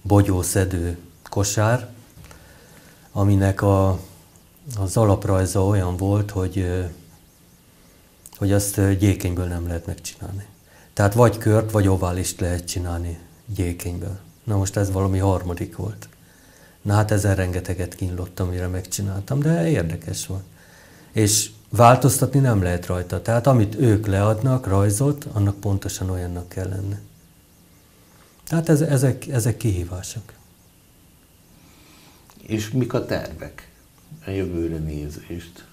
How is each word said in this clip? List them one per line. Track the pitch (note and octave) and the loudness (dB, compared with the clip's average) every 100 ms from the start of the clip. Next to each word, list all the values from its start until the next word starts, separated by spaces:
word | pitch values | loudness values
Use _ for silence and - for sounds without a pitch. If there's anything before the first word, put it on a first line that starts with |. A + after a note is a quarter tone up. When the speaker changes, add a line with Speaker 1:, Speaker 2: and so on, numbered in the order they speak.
Speaker 1:
bogyószedő | - G2+ G2 F#2 F2 G2+ F#2 F#2 F2 E2+ - - - | 4 4 4 0 0 0 0 -2 -4 -6 -14 -20 -6
kosár, | G2+ G2 - G#2+ B2 - - - - - - - - - - - - - | -4 -2 0 2 0 -2 -20 -20 -20 -20 -20 -20 -20 -20 -20 -20 -20 -10
aminek | G2+ G2+ G2 G2 F#2+ | 0 2 4 4 2
a, | G2+ G2 F#2+ F#2 - - - - _ _ D3+ G#2+ | 4 4 4 0 -6 -20 -20 -20 _ _ -12 -6
az | F#2+ A#2 | -2 2
alaprajza | G#2+ F#2 G2+ F#2+ F#2 G2 | 4 4 2 0 2 2
olyan | F#2+ G#2 F2+ F2+ | 2 2 0 -2
volt, | G2 G#2 G#2 | 0 0 0
hogy, | F#2+ F#2 G2 | -4 -4 -2
ö, | F2+ F2+ F2+ - - - - _ _ _ _ _ - _ _ _ - - | -2 -2 -6 -10 -20 -20 -20 _ _ _ _ _ -20 _ _ _ -20 -4
hogy | G2+ | 2
azt, | G2+ - - | 2 0 2
ö, | G2 | 2
gyékényből | G2 G2+ F#2 F#2 F#2 | 4 2 2 -2 -2
nem | F2+ F2 F2 | -4 -6 -6
lehet | E2+ | -6
megcsinálni. | - E2+ - - F#2+ G2 - - _ - - | -8 -10 -12 -14 -12 -12 -14 -20 _ -20 -8
Tehát | - G2+ | 2 2
vagy | A2 A#2 G#2+ | 6 4 4
kört, | A2 G#2+ A2 | 2 2 2
vagy | G#2 G2 | 2 2
oválist | F#2+ F2+ F2+ F#2 - | 2 0 -2 -6 -4
lehet | F2+ F2 | -4 -4
csinálni | E2+ F#2 F2 E2+ F2 E2 - - | -6 -6 -6 -6 -6 -10 -16 -20
gyékényből. | - G2 F2 F2 F2 F2 F2+ F#2+ - - | -10 -4 -4 -4 -8 -8 -10 -12 -16 -14
Na | - G2+ | -2 0
most | G2 - | 0 0
ez | G2 | 0
valami | F#2+ F#2+ F#2+ | 0 0 2
harmadik | G2 F#2 F2 E2+ - | 2 0 -2 -6 -8
volt. | - G2 G#2 - - - - - - - _ | -8 -10 -10 -18 -20 -20 -20 -20 -20 -20 _
Na | G2+ | 0
hát | G#2 G#2 | 2 4
ezen | G#2 G#2 | 2 2
rengeteget | F#2 F2+ F2+ - F2+ F2 | 2 0 -4 -6 -6 -8
kínlottam, | - F#2+ F2+ F#2 - F2+ | -6 -6 -6 -8 -6 -4
mire | F2+ F2+ | -4 -4
megcsináltam, | F2+ F#2 - G2+ G2 G2 C3+ | -6 -8 -6 -6 -6 -4 -2
de | D3 E3 E3 | 0 0 0
érdekes | B2+ E2 E2 - G2+ - | 0 -2 -6 -8 -10 -8
volt. | G2 - - - - - - - | -10 -12 -20 -20 -20 -20 -20 -6
És | G#2+ G#2+ - - - - | 0 2 2 -2 -12 -4
Változtatni | G#2 A#2+ B2+ C#3 - C3 C#3 | 6 8 8 4 2 2 2
nem | C3+ G#2 | 4 2
lehet | F2 F2 | 2 -2
rajta. | - F2+ F2 F2+ | -4 -6 -4 -6
Tehát | - A#2 C#3 | -2 2 4
amit | B2+ G2+ | 4 2
ők | - B2+ G#2+ G2+ | 2 2 4 2
leadnak, | F#2+ G#2 G#2+ C3+ B2+ - | 2 2 2 0 -2 2
rajzot, | F#2+ G#2 G2+ C#3 D3 - | 2 2 2 0 -2 -4
annak | G#2 G2+ - | 0 0 0
pontosan | G#2 G2 G2 - F#2+ | -2 -4 -4 -6 -6
olyannak | F#2 F2+ F2 F2 | -4 -6 -8 -8
kell | - F#2+ | -8 -6
lenni. | F#2+ G2 G#2 - - _ _ _ _ _ _ _ _ _ _ - _ - | -6 -8 -10 -12 -20 _ _ _ _ _ _ _ _ _ _ -20 _ -4
Tehát | E3 D#3+ | -2 2
ez, | D3 | 2
ezek, | D#3 C3+ C3+ - - | 4 2 2 0 -4
ezek | B2+ A2+ G#2 | -2 -2 -2
kihívások. | A#2 F2+ F2 F#2 - A2+ - - - _ _ _ _ _ _ _ _ _ _ - - - - - - - - - - | -2 -2 -4 -10 -10 -12 -14 -20 -20 _ _ _ _ _ _ _ _ _ _ -20 -20 -20 -20 -20 -20 -20 -20 -20 -6
Speaker 2:
És | G#2+ G#2 | -4 -2
mik | C3 A#2+ | -2 -2
a | B2 | -4
tervek | - F#2 - D2+ - - - _ _ _ - - | -2 -6 -6 -14 -16 -18 -20 _ _ _ -20 -16
a | - | -8
jövőre | G2 F#2 E2+ E2 D#2+ | -6 -4 -4 -4 -6
nézést? | D#2 D2+ D2 D2+ - F2 - - - | -6 -8 -10 -14 -14 -14 -14 -20 -20